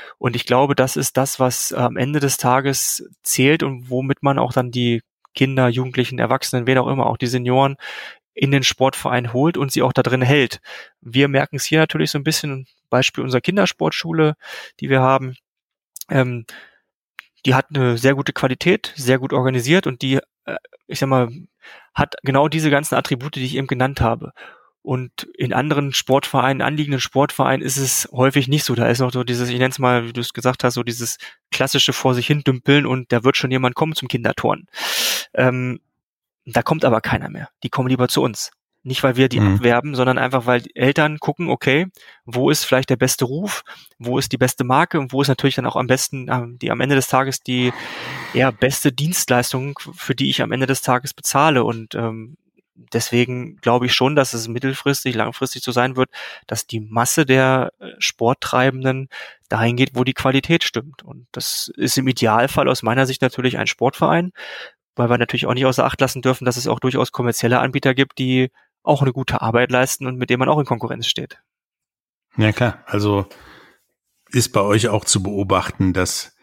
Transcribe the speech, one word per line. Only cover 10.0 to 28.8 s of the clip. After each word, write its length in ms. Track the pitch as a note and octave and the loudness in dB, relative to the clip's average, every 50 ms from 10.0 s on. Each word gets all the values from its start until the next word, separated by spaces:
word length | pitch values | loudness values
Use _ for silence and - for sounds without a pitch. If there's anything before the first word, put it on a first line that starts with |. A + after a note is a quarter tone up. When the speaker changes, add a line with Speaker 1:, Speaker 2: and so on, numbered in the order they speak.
Speaker 1:
drin 220 | C3 - B2+ B2+ B2+ | 0 2 2 2 2
hält. 360 | A#2+ C#3+ D3 C3 A2+ - - - - - - - - _ _ | 4 4 4 2 2 -2 -8 -16 -16 -18 -18 -20 -20 _ _
Wir 280 | - B2 A2+ C3 C#3 C#3+ | -12 -2 2 2 2 4
merken 300 | C#3 C3+ D3 - - C3+ | 4 0 0 -2 -4 -6
es 80 | - | -4
hier 140 | - D#3 D#3+ | 0 2 4
natürlich 300 | D#3+ - - D#3 D#3 D3+ | 4 2 2 0 -2 0
so 80 | - D3+ | -2 -2
ein 60 | C3+ | -2
bisschen, 420 | D#3 D#3+ - - D3+ C#3 C3 C3 - _ _ _ - | -2 -2 -2 -2 -4 -6 -8 -10 -14 _ _ _ -2
Beispiel 340 | - B2 C3+ - - - C3 | 0 2 2 0 -2 -4 -4
unserer 180 | C3 B2+ B2 | 0 0 0
Kindersportschule, 920 | - - - - G2 - - - D#3+ D#3+ - - - E3 E3 D#3+ D#3 D3+ D3+ - - - - - - - - - | 0 0 0 0 0 0 0 -2 -2 -2 -2 -2 -6 -4 0 2 2 2 0 -2 -8 -18 -16 -16 -16 -18 -14 -8
die 100 | - C3+ | -4 0
wir 120 | C3+ C3 | 2 4
haben. 340 | C3 C3 C3+ C3+ C3 C3 B2+ - _ _ _ _ _ _ _ _ _ _ - - - - | 4 4 4 2 0 -4 -12 -14 _ _ _ _ _ _ _ _ _ _ -20 -16 -8 -2
Ähm, 360 | - C#3 B2+ B2 B2 A#2+ A2+ - - - - - _ _ _ _ _ _ _ _ _ - - _ _ _ - | 0 2 2 0 -2 -8 -10 -12 -18 -20 -20 -20 _ _ _ _ _ _ _ _ _ -20 -20 _ _ _ 0
die 80 | C3 B2+ | 2 2
hat 140 | C3 - - | 2 2 0
eine 300 | D3 C#3 C3 B2 A#2+ A2+ | -2 0 0 2 2 2
sehr 160 | A#2+ C3+ C#3 | 4 2 2
gute 180 | C3+ C#3+ - - | 2 0 -4 -4
Qualität, 600 | - - C3 C3 - - F3 F#3+ A3 - - - | -2 -2 -2 -2 0 2 2 2 2 0 -6 -12
sehr 240 | - C3 A#2+ C3 C3+ | -4 0 2 2 2
gut 140 | B2 C3 C#3+ | 2 0 0
organisiert 520 | C#3+ B2+ C3 C3 B2+ A#2 B2+ D#3+ F#3+ - | 0 2 2 0 0 0 2 2 2 2
und 160 | D3 C3 A#2+ | 0 -4 -4
die, 180 | - C3 C3 C#3 - _ _ _ _ | -2 0 0 0 -2 _ _ _ _
äh, 100 | - - - - _ _ _ _ - | -12 -10 -10 -12 _ _ _ _ -12
ich 100 | - - | -8 -4
sag 120 | - C3+ | 0 2
mal, 200 | C3+ C3 B2 A#2 A#2+ D3+ - - _ _ - - - - - _ - | 2 2 2 0 -4 -10 -20 -20 _ _ -20 -20 -20 -20 -20 _ -4
hat 220 | - C#3+ - - - - | -2 -2 -2 -4 -6 -4
genau 240 | C#3 C3+ C3+ D3 D#3 | 0 2 4 2 2
diese 240 | C#3+ D#3+ D#3 D#3 | 2 0 2 2
ganzen 240 | C#3+ C#3+ D3+ - - | 2 2 2 0 -2
Attribute, 400 | B2 - - C#3 A#2+ B2+ D3+ - | -2 -2 -2 -4 -6 -6 -8 -8
die 100 | C#3 B2+ | -6 -6
ich 100 | C3 D3 | -4 -4
eben 120 | C3 C#3 C3 | -4 -4 -2
genannt 340 | C#3 B2 B2+ C3+ C#3+ - | -2 0 0 0 0 0
habe. 320 | A#2+ A2+ A2+ - - - - - - - - _ _ _ _ _ | 0 0 0 -2 -6 -12 -16 -18 -20 -20 -20 _ _ _ _ _
Und 480 | - - C3 B2+ B2+ B2 _ - - - - - | -8 -4 -4 -4 -4 -6 _ -14 -16 -14 -8 -6
in 160 | C3 B2 - | -4 -2 0
anderen 400 | - C3 D3+ C#3+ C#3 C#3+ C#3 C3 | 0 0 0 0 0 -2 -2 -2
Sportvereinen, 680 | - - - C3 C#3 C#3 - - C#3 A#2+ C3 C3+ B2+ | -4 -2 2 0 0 0 0 0 2 2 2 0 0
anliegenden 380 | - - D3+ D3+ D#3 C#3+ C#3 B2+ | -2 -2 -2 -2 -2 -2 -2 -2
Sportvereinen 640 | - - - C3 C#3+ D3 - - C3+ C3 C3 C3 - | -4 -2 0 2 2 2 2 0 0 2 2 0 -2
ist 120 | B2 C3 C#3 | -2 -4 -2
es 320 | C3+ C3 - - - - | -2 -2 -2 -2 -4 -4
häufig 360 | - A#2+ B2+ C3+ C3 C#3+ C3 B2+ | 0 2 2 4 4 2 2 2
nicht 180 | C#3+ D3+ - | 0 0 0
so. 80 | - C3 | 0 0
Da 140 | A#2 | 2